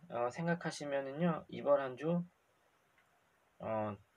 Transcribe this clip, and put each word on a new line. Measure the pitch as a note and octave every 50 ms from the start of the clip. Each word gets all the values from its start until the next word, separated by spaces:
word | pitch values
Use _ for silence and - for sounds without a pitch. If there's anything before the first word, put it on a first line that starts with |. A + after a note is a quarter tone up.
| - -
어, | - A#2+ A#2+ A#2+
생각하시면은요, | A#2+ - E3 E3+ E3+ E3+ - D#3+ D3 - D3+ C#3+ C#3 C#3 C#3 C3+ C3+ D3 F3 F3 D#3+ D3 - -
이번 | A#2+ A#2 A#2 C3+ C#3+ C#3+
한 | C#3 C3 B2+ B2+
주, | C#3+ D#3+ F3 F3 F3 F3 _ _ _ _ _ _ _ _ _ _ _ _ _ _ _ _ _ _ _ _ _ _ _ _ _ -
어, | - G#2+ A2 A2 G#2+ G#2+ G#2 - - _ _